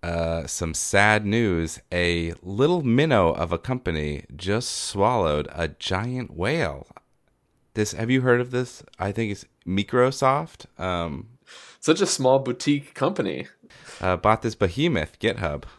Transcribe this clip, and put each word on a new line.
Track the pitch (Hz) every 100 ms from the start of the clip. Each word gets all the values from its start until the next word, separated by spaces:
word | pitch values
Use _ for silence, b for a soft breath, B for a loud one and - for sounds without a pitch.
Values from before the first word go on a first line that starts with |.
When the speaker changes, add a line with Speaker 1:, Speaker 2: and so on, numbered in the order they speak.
Speaker 1:
Uh, | 87 85 82 82
some | 67 - 85
sad | 80 - 101 101 107
news. | 104 110 113 85 82 - _
A | 87 87 85 82 85
little | 90 98 143 180
minnow | 135 117 160 123 87
of | - 85
a | 85
company | - 127 - 78 76 73 -
just | 71 90 107 120
swallowed | - - 101 101 123 85 76 73
a | 78 82
giant | 73 - 92 113 127 120 76
whale. | 95 165 110 69 - - _ _ _ _ _ _ _
This, | - 104
have | - 113
you | 131
heard | 127 120
of | 123
this? | 123 123 - - _
I | 95
think | 101 113
it's | 101 - _
Microsoft. | - 95 101 123 127 135 135 139 165 - - _
Um, | 92 90 85 71 107 - _ B B B
Speaker 2:
Such | - 160
a | 190
small | - 131 135
boutique | 131 123 - 147 139
company. | - 139 196 98 69 - - _ B B B
Speaker 1:
uh, | 92 90
bought | 104 110
this | 117 -
behemoth, | 98 82 165 120 76 _
GitHub. | 107 - 85 73 -